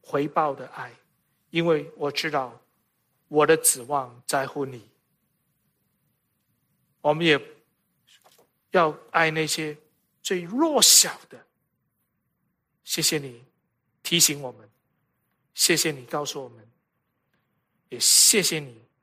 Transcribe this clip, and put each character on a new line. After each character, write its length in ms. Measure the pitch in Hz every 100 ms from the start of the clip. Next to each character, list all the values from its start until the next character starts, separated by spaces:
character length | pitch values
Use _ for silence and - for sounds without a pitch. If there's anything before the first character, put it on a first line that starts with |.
回 280 | - 143 147
报 260 | 170 151 135
的 100 | 123
爱， 260 | - 123 - _ _ _ _ _
因 160 | 165 170
为 260 | 151 147 -
我 120 | 143
知 220 | 139 160
道 260 | 143 123 - _ _ _ _ _ _ -
我 180 | 147 151
的 100 | 160
指 240 | - 131
望 380 | 120 143 127 120 -
在 220 | 143 131
乎 180 | 147 131
你。 220 | 123 - _ _ _ _ _ _ _ _ _ _ _ _ _ _ _ _ _ _ _ _ _
我 120 | 147
们 100 | 156 170
也 140 | 139 - - _ _ _ _ _ _ _ _ _ _ _
要 240 | 190 160 147 -
爱 180 | 165 160
那 140 | 156 156
些 320 | - 156 151 _ _ _ _
最 200 | - 185
弱 400 | 170 240 320 269
小 340 | 180 - 170 - -
的。 160 | - _ _ _ _ _ _ _ _ _ _ _ _ _ _
谢 180 | - -
谢 160 | 156 156
你 240 | 135 120 127 _ _ _ _ _
提 180 | - 170
醒 220 | 160 143
我 100 | 131
们， 160 | - - _ _ _ _ _ _ _ _
谢 240 | - - 160
谢 140 | 165
你 140 | 139 123
告 200 | 147 147
诉 180 | 147
我 60 | 127
们， 180 | 117 107 _ _ _ _ _ _ _ _ _ _ _ -
也 100 | 120
谢 420 | - - - 214
谢 180 | 170 160
你 220 | 139 113 _ _